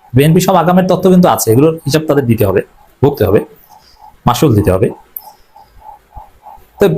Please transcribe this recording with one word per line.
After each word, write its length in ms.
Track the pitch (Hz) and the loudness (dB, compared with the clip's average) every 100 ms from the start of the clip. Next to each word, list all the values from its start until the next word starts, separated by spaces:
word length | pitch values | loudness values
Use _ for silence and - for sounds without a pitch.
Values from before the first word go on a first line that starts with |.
| _ | _
বিএনপি 260 | 123 147 175 | 0 2 2
সব 160 | 180 185 | 2 0
আকামের 300 | 165 180 185 | 2 0 0
তথ্য 220 | 180 190 | 0 2
কিন্তু 180 | 180 180 | 2 2
আছে, 220 | 113 - | 0 0
এগুলোর 240 | 113 156 160 | 2 2 -2
হিসাব 260 | 143 151 156 | -4 -4 0
তাদের 180 | 143 120 | -2 0
দিতে 200 | 107 101 | -2 0
হবে, 160 | 92 - _ _ _ | -2 -4 _ _ _
ভুগতে 240 | 139 139 92 | -2 0 0
হবে, 140 | 98 - - _ - _ _ - _ - | 0 -2 -12 _ -20 _ _ -20 _ -6
মাসুল 300 | 120 156 104 | -2 0 0
দিতে 160 | 95 | 0
হবে। 180 | 92 135 - _ - - - _ _ - - - - _ - - _ - - - _ | -2 -2 -6 _ -20 -20 -20 _ _ -20 -20 -20 -20 _ -20 -20 _ -20 -20 -20 _
তো, 60 | 202 | -2